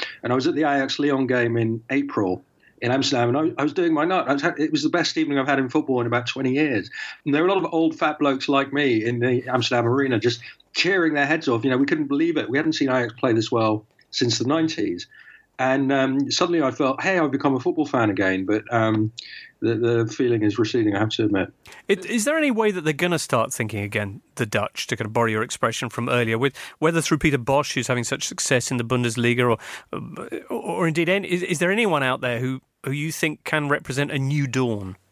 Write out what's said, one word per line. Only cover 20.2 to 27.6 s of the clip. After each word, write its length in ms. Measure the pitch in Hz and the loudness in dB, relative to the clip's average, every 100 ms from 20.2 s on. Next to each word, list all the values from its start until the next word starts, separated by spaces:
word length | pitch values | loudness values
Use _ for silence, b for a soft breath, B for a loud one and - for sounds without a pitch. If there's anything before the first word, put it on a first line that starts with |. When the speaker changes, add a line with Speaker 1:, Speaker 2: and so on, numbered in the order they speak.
| 127 117 | 0 2
Speaker 1:
is 160 | 107 104 | 2 2
receding, 360 | 110 123 107 98 | 0 2 2 2
I 40 | |
have 100 | 110 | 0
to 160 | - 107 | 0 2
admit. 260 | 95 92 - B B - | 2 0 -6 B B -2
Speaker 2:
It, 180 | 190 190 | -2 0
is 200 | 233 226 | -2 0
there 120 | 320 | 2
any 140 | 302 | 2
way 180 | 226 220 | 2 0
that 120 | 180 | 0
they're 120 | 151 | -2
gonna 240 | 143 180 170 | 0 0 0
start 340 | - 123 113 | 0 0 0
thinking 300 | - 113 110 | -2 -4 -4
again, 380 | 101 107 101 104 - - | -4 -2 -4 -8 -12 -6
the 100 | 113 | -2
Dutch, 400 | 107 104 - - | 0 -2 -6 -6
to 100 | 120 | -6
kind 120 | 110 | -2
of 60 | |
borrow 120 | 117 113 | 0 0
your 160 | 110 | 0
expression 480 | 120 - 117 113 123 | -4 -2 -2 -2 -6
from 200 | - 120 | -6 -2
earlier, 280 | 123 113 113 | 0 0 0
with, 180 | 135 B B - | 0 B B -2
whether 240 | 156 165 | 0 2
through 160 | 151 151 | 0 2
Peter 220 | 160 135 | 2 0
Bosz, 340 | 117 139 | 0 0